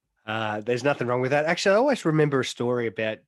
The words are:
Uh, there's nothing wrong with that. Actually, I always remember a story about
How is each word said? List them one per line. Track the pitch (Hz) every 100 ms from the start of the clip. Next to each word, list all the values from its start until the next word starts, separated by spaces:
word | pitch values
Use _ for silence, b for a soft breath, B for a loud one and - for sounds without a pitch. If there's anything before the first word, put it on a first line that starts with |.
| _ _ 107
Uh, | 110 110 107
there's | 107 123
nothing | 139 143 123
wrong | 123
with | 127
that. | 143
Actually, | 151 175 202
I | 202
always | 285 254
remember | 170 156 147 135
a |
story | 120 - 120 123 113
about | 101 110 110